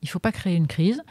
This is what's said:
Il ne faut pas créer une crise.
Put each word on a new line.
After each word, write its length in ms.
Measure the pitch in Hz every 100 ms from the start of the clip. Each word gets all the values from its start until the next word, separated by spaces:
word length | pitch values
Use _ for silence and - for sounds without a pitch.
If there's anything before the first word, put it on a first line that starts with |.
Il 60 | 156
ne 20 |
faut 100 | 180
pas 140 | 226
créer 220 | - 190 170
une 120 | 156
crise. 340 | - 170 254 -